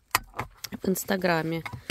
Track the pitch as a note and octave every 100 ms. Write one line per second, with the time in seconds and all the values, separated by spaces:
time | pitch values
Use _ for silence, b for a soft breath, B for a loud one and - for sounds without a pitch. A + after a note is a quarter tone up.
0 | _ - - - - - - - - F#3
1 | - G3 F3+ E3 D#3+ E3 - B B